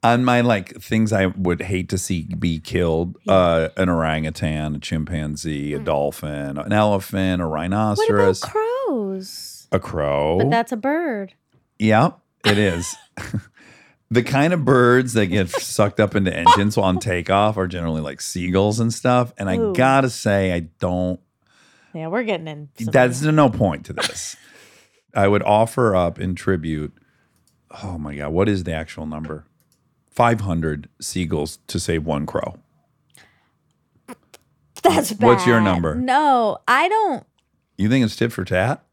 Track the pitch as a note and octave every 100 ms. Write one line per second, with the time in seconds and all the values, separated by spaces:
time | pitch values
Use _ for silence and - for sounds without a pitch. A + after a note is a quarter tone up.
0 | A#2+ A#2+ B2+ A#2+ A#2+ G#2+ F2+ - - A2
1 | A2 G#2 F#2+ F#2 F2+ F2 F2+ F#2+ F2+ F#2
2 | - F2+ D#2 E2+ F2 D#2 - F2+ F2 D#2+
3 | F2 - - F#2+ F2 E2 D#2+ - F#2 E2+
4 | D#2+ D#2 D#2 D#2 D2+ D2+ D2+ D2 - D#2+
5 | D2+ E2 D2+ D2 D#2+ D2 C#2+ C#2+ C#2+ D2
6 | C#2+ - D2+ D2 C#2+ C#2+ D#2+ G#2 G#2+ G2+
7 | F#2+ F#2+ F#2+ F2+ E2+ D#2 E2 G#2 G#2+ G2+
8 | A4+ G2+ G2 F#2 - G#4+ A4 B4+ C5 C4
9 | G3 F#3+ F#3+ - - - _ - - E2
10 | D2 C#2+ D2+ F2 B2 A#3 A#3 A#3 C4 D#4
11 | E4+ G#3+ G3 _ _ _ _ _ A2 G#2+
12 | D#3+ - _ _ - G#2 G#2 E2+ F2 -
13 | _ - - G2+ - _ - - _ _
14 | _ A#2 A#2 C3+ D3+ F3+ B2+ C3 B2 B2+
15 | B2+ A2 G2+ G2+ F2 - - - G#2 -
16 | G#2+ G#2 F#2 D#2+ E2+ G#2 G2+ G#2+ F#2+ F2+
17 | G#2+ F2+ E2+ G2 G#2+ G#2 F#2 F2 E2+ D#2
18 | D2+ C#2 - F2+ F2+ F#2 G#2 G#2+ A#2 A2+
19 | B2+ B2 A#2+ - A2 - A3 F#3 B2+ C3+
20 | C3 - - G2+ F#2+ F2 E2 _ F#2 F2+
21 | F2+ F2+ _ _ _ _ _ _ _ E3
22 | D#3+ G#3 A3+ F3+ D#3+ D3+ D3 _ A2+ A#2
23 | B2+ B2 D3+ D#3 C#3+ A2+ G#2 - - -
24 | - - - - - - - _ _ _
25 | _ - G2 G#2 - G#2 A#2 - A#2+ F#2
26 | F2 - F#2+ F2+ - F#2 D#2+ D#2 D2+ _
27 | _ _ _ _ _ _ _ - G2 E2+
28 | D2 C#2+ D2 E2 G#2 G2+ F2 D#2+ D#2+ -
29 | D#2 D2+ D#2 D#2 - _ _ _ _ _
30 | _ - A#2+ A2+ G2 E2 D#2+ D2+ - _
31 | - F2+ E2+ D#2+ D2+ - _ E2+ E2+ E2+
32 | D2+ C#2+ D#2+ - - - _ _ _ _
33 | _ _ _ _ _ _ _ _ _ _
34 | _ - _ - _ _ _ - F4+ E4+
35 | C#4 G#3+ G#3 A#2+ B2 A#2 G#2 F2 E2 D2+
36 | B3+ C4 D4+ B3+ A3 - - B3 F4 A4
37 | G#4 C#4 - _ _ _ _ - G#2 C3
38 | A#2 - A#2+ - F#2 F2+ A2 D#3 _